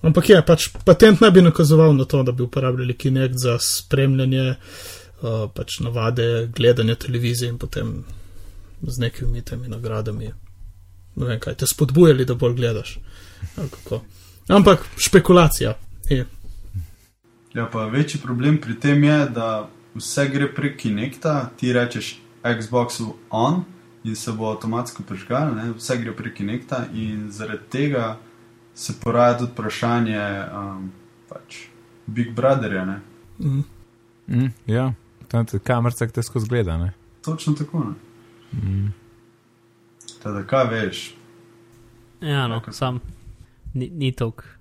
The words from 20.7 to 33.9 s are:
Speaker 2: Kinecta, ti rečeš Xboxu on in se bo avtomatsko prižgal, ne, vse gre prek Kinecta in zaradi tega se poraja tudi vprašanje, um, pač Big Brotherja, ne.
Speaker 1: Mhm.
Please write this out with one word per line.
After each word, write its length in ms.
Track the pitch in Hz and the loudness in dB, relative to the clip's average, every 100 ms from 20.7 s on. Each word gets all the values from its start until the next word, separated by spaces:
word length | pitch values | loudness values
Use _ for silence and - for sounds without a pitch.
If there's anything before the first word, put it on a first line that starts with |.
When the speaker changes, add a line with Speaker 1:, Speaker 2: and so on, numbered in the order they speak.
| 139 | -4
Speaker 2:
Kinecta, 720 | 113 101 131 - 160 147 123 | -4 -4 -6 -4 -4 -2 -4
ti 200 | - 123 | -4 0
rečeš 440 | 123 120 110 - - - - | 0 0 -4 -10 -14 -20 -8
Xboxu 720 | 120 113 107 123 120 - 107 - - | -4 -4 -2 -2 -2 -6 -10 -12 -6
on 340 | 110 127 180 175 - - - | -2 0 0 -4 -16 -20 -14
in 140 | 113 | -10
se 180 | 110 - | -8 -8
bo 160 | 110 110 | -6 -6
avtomatsko 540 | 107 110 117 120 - | -6 -6 -6 -6 -12
prižgal, 520 | 98 95 - 127 151 | -14 -14 -4 -2 -2
ne, 160 | 110 117 | -4 -8
vse 260 | 110 - 123 | -8 -6 -4
gre 160 | 113 | -4
prek 220 | - 113 | -10 -12
Kinecta 480 | - 101 123 - 127 113 | -8 -6 -6 -6 -8 -6
in 420 | 110 110 107 107 | -8 -6 -8 -10
zaradi 320 | 101 107 107 - | -12 -10 -12 -8
tega 520 | 131 147 131 113 110 - - - _ _ - | -4 -2 -2 -4 -8 -18 -20 -20 _ _ -14
se 160 | - | -12
poraja 420 | - 117 120 120 120 | -6 -2 4 4 4
tudi 160 | 120 | -4
vprašanje, 680 | - 110 - 117 120 113 107 101 98 98 | -6 -8 -4 -2 0 0 -2 -4 -6 -10
um, 420 | 101 98 95 95 - - _ _ | -10 -10 -10 -14 -16 -20 _ _
pač 340 | - - - - - _ _ - | -20 -18 -20 -20 -20 _ _ -8
Big 240 | 110 117 | -6 -4
Brotherja, 520 | 117 131 131 107 95 | 0 2 2 0 -4
ne. 140 | 92 101 - - - - | -4 -8 -12 -20 -20 -6
Speaker 1:
Mhm. 240 | 165 135 143 - - | -2 -2 -4 -12 -20